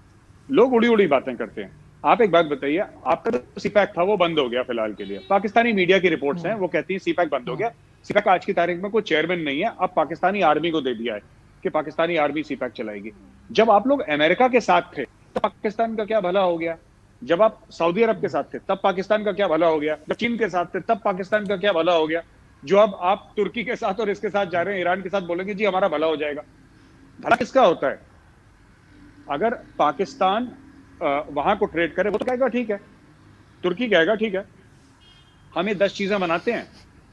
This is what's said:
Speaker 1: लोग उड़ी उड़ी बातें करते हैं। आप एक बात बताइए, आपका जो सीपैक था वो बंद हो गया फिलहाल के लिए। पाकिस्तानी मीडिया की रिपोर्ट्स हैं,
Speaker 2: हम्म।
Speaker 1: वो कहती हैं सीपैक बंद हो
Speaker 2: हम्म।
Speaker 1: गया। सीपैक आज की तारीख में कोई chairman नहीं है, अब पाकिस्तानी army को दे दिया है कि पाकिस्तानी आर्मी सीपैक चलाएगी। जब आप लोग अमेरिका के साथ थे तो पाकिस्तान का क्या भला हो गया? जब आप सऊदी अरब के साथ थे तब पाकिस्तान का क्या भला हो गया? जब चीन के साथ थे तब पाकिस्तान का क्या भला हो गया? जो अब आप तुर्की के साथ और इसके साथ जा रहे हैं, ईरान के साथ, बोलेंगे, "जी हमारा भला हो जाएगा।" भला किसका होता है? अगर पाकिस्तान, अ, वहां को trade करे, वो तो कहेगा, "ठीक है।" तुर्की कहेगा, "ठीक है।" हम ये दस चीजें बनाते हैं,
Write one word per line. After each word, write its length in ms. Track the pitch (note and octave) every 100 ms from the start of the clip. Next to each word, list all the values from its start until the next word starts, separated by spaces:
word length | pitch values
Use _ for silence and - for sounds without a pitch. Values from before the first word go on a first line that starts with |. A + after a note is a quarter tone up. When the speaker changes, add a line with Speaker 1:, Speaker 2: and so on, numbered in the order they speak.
| - - _ - -
Speaker 1:
लोग 220 | C#3+ C4
उड़ी 140 | A#3 A#3
उड़ी 200 | A3 F3
बातें 280 | C3 C3 A#2+
करते 260 | A2 A2+
हैं। 100 | G2 - - - D3
आप 160 | G3
एक 100 | G#3+
बात 140 | E3+ D#3
बताइए, 320 | C3+ C#3+ E3 G#3 - -
आपका 260 | E3 A#3
जो 280 | B3 - G3
सीपैक 300 | G3+ G#3 F#3+ E3
था 60 |
वो 140 | F#3 G#3
बंद 220 | E3+ D#3+
हो 100 | B2
गया 140 | A#2+
फिलहाल 300 | B2 A#2 A2
के 120 | G2 G2
लिए। 200 | G2 -
पाकिस्तानी 440 | G3 G#3 A#3 A#3
मीडिया 260 | G3 F3 F#3+
की 100 | F3
रिपोर्ट्स 360 | D3 C#3 F3 E3+
हैं, 60 |
Speaker 2:
हम्म। 100 | A3
Speaker 1:
वो 60 | F3+
कहती 260 | D#3+ D#3
हैं 60 | F#3+
सीपैक 300 | F3 E3 E3
बंद 120 | C3+
हो 100 | B2
Speaker 2:
हम्म। 80 | E3
Speaker 1:
गया। 120 | A3+ - _ _
सीपैक 240 | - G3+ G3+
आज 180 | F3+ -
की 80 |
तारीख 280 | F#3 E3+ F3
में 100 | G3+
कोई 100 | G#3+
chairman 380 | - D3+ E3+ F3+
नहीं 200 | D3 C#3
है, 140 | A3 -
अब 120 | F#3 E3
पाकिस्तानी 460 | D3+ E3 F#3 G3+
army 300 | D#3+ D#3 E3+
को 100 | D#3
दे 120 | C3
दिया 200 | A2+ A#2
है 80 | G#2 - _ _ _
कि 60 | F3+
पाकिस्तानी 460 | D#3 D3 D3 E3+ E3
आर्मी 280 | D3 D3+
सीपैक 280 | D3 C3 B2+
चलाएगी। 400 | A#2+ G#2+ G#2 G#2+ - - - -
जब 200 | - A3+
आप 160 | G#3 B3+
लोग 140 | C#4
अमेरिका 460 | - D3 D#3 F3+ B3
के 140 | B3
साथ 200 | F#3+ F3 - -
थे 60 |
तो 360 | A#2 _ _ -
पाकिस्तान 560 | G#3 - G#3+ G#3 A3+ A3
का 100 | G#3
क्या 160 | A3
भला 200 | F3+ G3
हो 160 | F#3 E3+
गया? 200 | E3 E3 _ _ _ -
जब 180 | A#3+ E3+
आप 200 | A3 - -
सऊदी 340 | - E3+ F#3
अरब 180 | A3+ F#3+
के 80 | E3
साथ 140 | D3+
थे 160 | - B2+
तब 200 | - G3
पाकिस्तान 400 | G3 F#3+ F#3 G#3+
का 80 | G#3
क्या 160 | F#3 F#3+
भला 200 | D#3 E3+
हो 120 | D#3
गया? 160 | D3+ D3+
जब 180 | -
चीन 240 | F#3+ A#3+ A3
के 120 | G#3
साथ 160 | F3 F3
थे 140 | F#3
तब 220 | - G#3+ G#3
पाकिस्तान 420 | F#3 F#3 G#3+ G3
का 100 | F#3+
क्या 160 | G3+
भला 200 | E3 E3+
हो 140 | E3 D#3
गया? 140 | E3 - - _ _ C#3
जो 120 | G3
अब 200 | G#3+ F#3+
आप 320 | F3+ G3+ - -
तुर्की 260 | F#3+ A#3
के 120 | G#3+ G3+
साथ 240 | A3 G3
और 100 | G#3
इसके 200 | F#3+ G#3
साथ 160 | G3+ F#3+
जा 160 | F3
रहे 120 | F3
हैं, 80 | G3
ईरान 200 | F3 F#3+
के 80 | F3+
साथ, 120 | G3
बोलेंगे, 320 | F3 F3 G3
"जी 120 | G3 G#3
हमारा 220 | F#3 F#3+
भला 200 | D3 D#3+
हो 80 | D3+
जाएगा।" 260 | D3+ C#3+ - - _ - - - - -
भला 140 | - A#3
किसका 300 | A#3+ C4 G3+
होता 220 | D#3+ C3+
है? 120 | G2+ - - _ _ _ _ _ _ _ - - - -
अगर 240 | D3 A3
पाकिस्तान, 920 | A#3 - - D3 D3+ F#3+ - F#3+ G#3+ B3 - - - - -
अ, 220 | D#3+ C#3 D3+
वहां 240 | C#3+ D#3 G3+
को 100 | G3+
trade 280 | E3 D#3+
करे, 160 | E3 G3+
वो 80 | G3+
तो 80 | A3+
कहेगा, 220 | B3+ B3+
"ठीक 220 | A#3+ G#3+
है।" 120 | G3+ - - - - - - - -
तुर्की 260 | F3+ F3+ B3
कहेगा, 260 | F3 E3 G#3+
"ठीक 200 | A3 F#3
है।" 100 | - - - - _ _ - - _ _ - D#3+
हम 100 | G3
ये 80 | F#3
दस 180 | -
चीजें 260 | - F#3+ G3+
बनाते 320 | F3 F3 A#3+
हैं, 160 | F#3+ F#2 - - - _